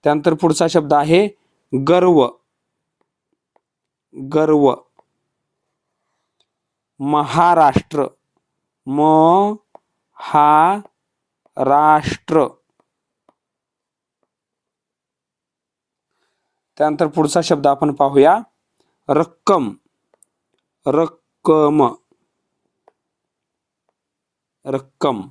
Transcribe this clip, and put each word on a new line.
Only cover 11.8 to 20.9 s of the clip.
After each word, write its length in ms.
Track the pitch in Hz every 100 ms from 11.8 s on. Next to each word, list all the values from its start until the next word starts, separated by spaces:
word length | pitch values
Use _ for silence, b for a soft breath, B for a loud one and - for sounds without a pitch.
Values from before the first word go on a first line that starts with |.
| 151 151 - - - 160 131 - _ _ _ _ _ _ _ _ _ _ _ _ _ _ _ _ _ _ _ _ _ _ _ _ _ _ _ _ _ _ _ _ _ _ _ _ _ _ _ _ _ -
त्यानंतर 300 | 147 147 160
पुढचा 340 | 160 151 175
शब्द 260 | 160 151 143
आपण 260 | 139 151
पाहूया 460 | 143 139 143 147 208 - _ _ _ _ _ -
रक्कम, 640 | 147 165 _ - 185 117 92 _ _ _ _ _ _ _ _ _ _
रक्कम, 1080 | 147